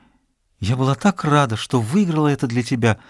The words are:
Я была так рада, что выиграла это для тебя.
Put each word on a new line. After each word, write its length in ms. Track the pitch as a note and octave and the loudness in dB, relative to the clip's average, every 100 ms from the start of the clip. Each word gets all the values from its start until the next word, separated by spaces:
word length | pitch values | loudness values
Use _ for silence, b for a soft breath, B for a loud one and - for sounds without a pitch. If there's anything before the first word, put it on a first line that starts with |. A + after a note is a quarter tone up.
| b b b _ _ _ | b b b _ _ _
Я 180 | F#2 B2+ | -4 0
была 180 | C3 | 0
так 300 | C#3 G#3 - | 0 0 0
рада, 320 | D3+ D3 C3+ A2 | 2 2 2 -2
что 240 | - C3 | -2 -2
выиграла 480 | A2 F3+ F#3+ D#3 D3+ | 0 0 0 0 0
это 180 | C#3 C3 | 0 -2
для 160 | A#2+ | -2
тебя. 360 | A#2 B2+ A2+ G2+ | -2 0 0 0